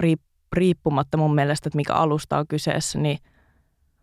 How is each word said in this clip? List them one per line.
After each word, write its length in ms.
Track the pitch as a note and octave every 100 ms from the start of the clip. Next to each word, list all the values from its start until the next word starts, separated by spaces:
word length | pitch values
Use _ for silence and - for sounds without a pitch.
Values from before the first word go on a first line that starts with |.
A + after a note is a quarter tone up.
riip-, 460 | E3 D#3+ _ _ _
riippumatta 640 | F3 F#3 E3 D#3 C#3 C#3+ D#3
mun 180 | D#3 D3
mielestä, 340 | C#3+ D3 D#3
että 80 | D3
mikä 160 | C#3+
alusta 440 | - D#3+ D3+ - D3
on 100 | D3+
kyseessä, 520 | D3+ - D#3 - -
niin 180 | D3+ D3 - _ _ _ _ _ _ _